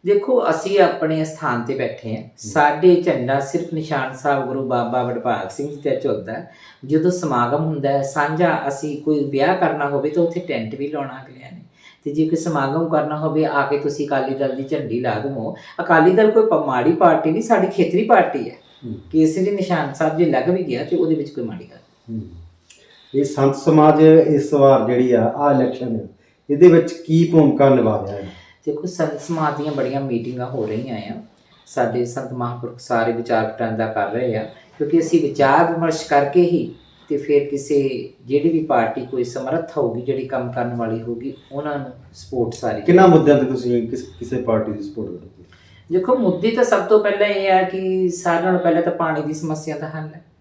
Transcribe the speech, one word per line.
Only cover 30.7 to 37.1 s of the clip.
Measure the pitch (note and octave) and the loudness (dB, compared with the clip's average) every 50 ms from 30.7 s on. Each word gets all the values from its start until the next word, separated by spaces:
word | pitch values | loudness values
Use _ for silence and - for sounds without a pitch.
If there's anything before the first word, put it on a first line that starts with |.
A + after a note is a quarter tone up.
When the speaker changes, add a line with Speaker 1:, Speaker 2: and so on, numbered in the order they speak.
| G#2+ A2+ B2+ C3 A#2 G#2 | -4 -6 -6 -8 -10 -10
Speaker 1:
ਆ, | G2+ - A2+ A2 - - _ _ _ _ _ _ _ | -10 -10 -12 -14 -14 -18 _ _ _ _ _ _ _
ਸਾਡੇ | - - C3+ B2 A#2 A#2+ B2 A#2+ | -12 -4 -4 -2 -2 -2 -4 -4
ਸੰਤ | A#2 - C3+ B2+ B2 B2+ | -4 -6 -10 -10 -8 -8
ਮਹਾਂਪੁਰਖ | B2 A#2+ A#2+ A#2+ - - - - - | -6 -6 -6 -8 -8 -12 -12 -14 -14
ਸਾਰੇ | - - B2 A2+ A2+ A#2 | -8 -4 -2 -2 0 -2
ਵਿਚਾਰ | A#2 A#2 A#2 - A#2 A2 A2 | -4 -6 -4 -2 -2 -2 -2
ਵਟਾਂਦਰਾ | - - - A#2 A2 A2 A2 A2+ A2 | -2 -4 -6 -6 -6 -4 -4 -4 -4
ਕਰ | - G#2+ G2+ F#2+ | -2 -4 -4 -4
ਰਹੇ | G2+ A#2+ B2+ B2 A2 | -4 -4 -4 -2 -4
ਆ, | G#2+ A2 - - - - _ _ - | -4 -6 -8 -14 -20 -20 _ _ -6
ਕਿਉਂਕਿ | D3+ - D#3+ E3 | -4 0 2 0
ਅਸੀਂ | D#3 - F3 E3 | 2 2 2 2
ਵਿਚਾਰ | D3 C#3+ C#3 - C#3 C3+ C#3+ D#3+ E3+ E3+ E3+ | 0 0 0 2 2 4 4 4 4 2 0
ਵਿਮਰਸ਼ | E3 E3 D#3+ D#3 - - - | -2 -2 -2 -2 -4 -4 0
ਕਰਕੇ | D3 C#3+ C#3+ - - F3+ | 2 2 2 4 4 2
ਹੀ | F3 F3 F3 D3+ A#2+ - - - _ _ _ _ _ | 4 4 2 0 -2 -4 -10 -16 _ _ _ _ _
ਤੇ | _ | _